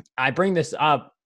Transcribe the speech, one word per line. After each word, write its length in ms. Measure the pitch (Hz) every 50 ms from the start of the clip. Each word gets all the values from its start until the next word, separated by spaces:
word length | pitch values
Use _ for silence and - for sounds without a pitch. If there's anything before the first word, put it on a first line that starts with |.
| - _ _ -
I 120 | 127 135
bring 220 | 123 170 185 196 185
this 200 | 170 147 - - -
up 360 | 147 156 147 127 - - _ _ _